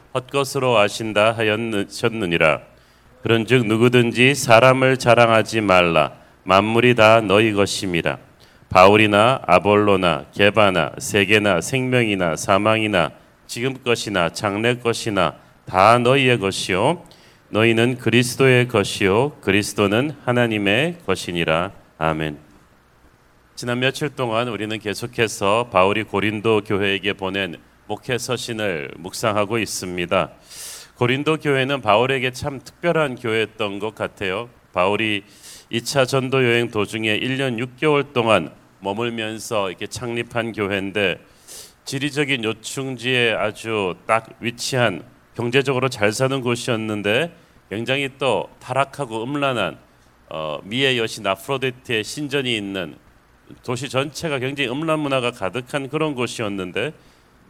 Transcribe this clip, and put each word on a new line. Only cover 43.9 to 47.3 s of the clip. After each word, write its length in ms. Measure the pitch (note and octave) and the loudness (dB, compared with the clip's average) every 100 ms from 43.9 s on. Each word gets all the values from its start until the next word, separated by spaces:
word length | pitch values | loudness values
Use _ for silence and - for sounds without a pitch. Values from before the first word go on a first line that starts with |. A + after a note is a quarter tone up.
| E2+ - | -6 -2
딱 220 | A2 - - | -2 -2 -10
위치한 640 | A2+ A#2+ - C3 A#2 F2 - _ _ - | -10 -8 -6 0 0 0 -12 _ _ -8
경제적으로 520 | A#2 C3+ C3 B2+ C3 | -2 0 0 -2 -2
잘 240 | - G#2+ | 0 -2
사는 300 | G#2+ C3 C3+ | 0 -2 -2
곳이었는데, 920 | B2 A#2+ - A#2 A2 G#2 G2+ A2+ E3+ | -4 -4 -4 -4 -4 -4 -2 -2 -2